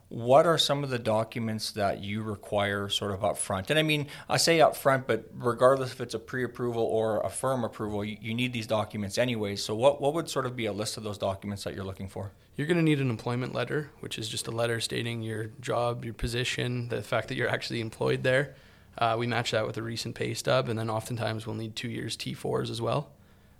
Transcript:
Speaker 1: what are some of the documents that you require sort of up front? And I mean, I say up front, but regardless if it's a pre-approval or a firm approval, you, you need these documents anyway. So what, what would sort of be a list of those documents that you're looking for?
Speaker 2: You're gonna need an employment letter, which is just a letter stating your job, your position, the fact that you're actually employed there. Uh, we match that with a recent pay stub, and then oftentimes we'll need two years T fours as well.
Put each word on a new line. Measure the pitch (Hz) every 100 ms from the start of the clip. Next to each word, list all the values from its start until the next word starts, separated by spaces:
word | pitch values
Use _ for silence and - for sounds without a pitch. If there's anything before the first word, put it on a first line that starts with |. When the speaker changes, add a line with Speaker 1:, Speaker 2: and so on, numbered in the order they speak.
| -
Speaker 1:
what | 120 117 139 165
are | 151
some | - 143 143
of |
the | 123
documents | 113 110 113 127 113 110 -
that | 110 98 60
you | 101 104
require | 110 98 - 104 101 101 101
sort | - 104
of | 95 101
up | -
front? | - 98 95
And | 151
I |
mean, | 156 151 143 - -
I | 139
say | - 165
up | 143 -
front, | 139 135 127
but | 110 -
regardless | 131 123 113 127 135 127
if | -
it's | 120
a | 117
pre-approval | - 131 120 - 120 117
or | 113 110 110 104
a | -
firm | - 131 131 107
approval, | - 107 104 107
you, | 104
you | 117
need | 113 127
these | 120 107
documents | 107 104 110 101 113
anyway. | 123 113 104 101
So | - 107
what, | 135 139
what | 139
would | 165 160
sort | 139 127
of | 127
be | 110
a |
list | 101 107 -
of |
those | 107 101
documents | 101 95 101 101 -
that | 78
you're |
looking | 95 92 98
for? | 101 98 - - -
Speaker 2:
You're | 151
gonna | 175
need | 160 147
an | 135
employment | 110 123 123 123
letter, | - 120 143 147 -
which | 117 -
is | 110
just | 113 123
a |
letter | 113 117 117
stating | - 127 117 117
your | 110 110 110 113
job, | 123 117 120 123 120
your |
position, | 110 123 117 120 - 123 123 120
the | 120
fact | - 117 -
that | 131
you're | 113
actually | 117 - 123
employed | 110 - 127 131
there. | 131 131 143 - - - - -
Uh, | 117 113
we | 120
match | 117 117
that | 110 107
with | 110
a |
recent | 113 113 117 -
pay | 117
stub, | 110 - 127 127
and | 110
then | 113
oftentimes | 110 - 117 113 110 110
we'll | 110
need | 113 110
two | 120
years | 117 120 -
T | 131
fours | - 135 127 120
as | 117
well. | 117 135 - - - - - -